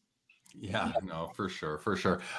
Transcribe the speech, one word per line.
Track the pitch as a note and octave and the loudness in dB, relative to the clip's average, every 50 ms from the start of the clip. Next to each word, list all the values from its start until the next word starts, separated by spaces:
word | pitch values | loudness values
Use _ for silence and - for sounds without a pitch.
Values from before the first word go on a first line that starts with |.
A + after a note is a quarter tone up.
| _ _ _ _ _ _ _ _ - - - - | _ _ _ _ _ _ _ _ -20 -20 -14 -10
Yeah, | - F#2 G2 A2 F2+ - - A2+ | -4 0 0 2 2 2 0 0
no, | G2 F#2 E2 D#2+ E2+ E2 - | -2 -2 -4 -4 -4 -4 -2
for | - G2+ F#2 | -2 -2 -2
sure, | - - E2+ D#2 D2+ | -2 -2 -2 -2 -2
for | D2+ - A2 G2 | 0 0 0 2
sure. | F#2 - F#2+ F#2 - - - - | 4 4 4 4 4 0 -4 -6